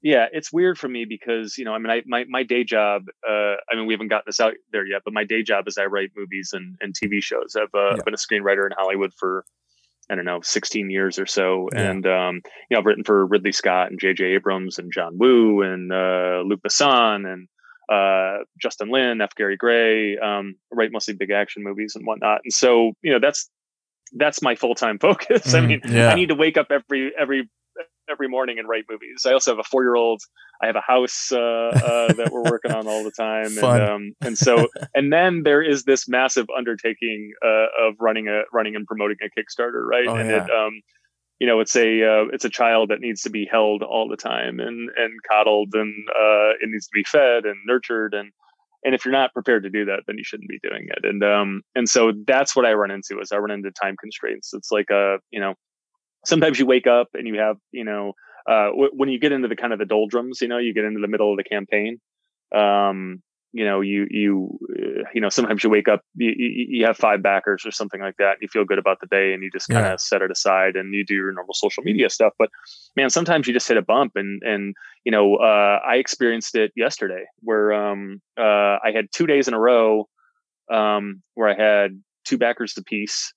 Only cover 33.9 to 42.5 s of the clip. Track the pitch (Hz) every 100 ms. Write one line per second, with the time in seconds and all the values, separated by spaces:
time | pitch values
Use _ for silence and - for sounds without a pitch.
33.9 | 104 104 - 127 113 131 117 117 - 143
34.9 | 139 143 160 180 175 151 143 156 143 131
35.9 | 135 - 123 131 127 113 131 120 113 117
36.9 | 110 117 107 104 107 117 110 110 - 113
37.9 | 107 113 110 107 107 110 117 107 107 104
38.9 | 110 104 104 107 - 107 - 120 120 117
39.9 | 120 123 113 110 110 92 113 110 107 _
40.9 | _ _ _ _ _ 123 113 110 123 113
41.9 | 113 110 107 110 131 123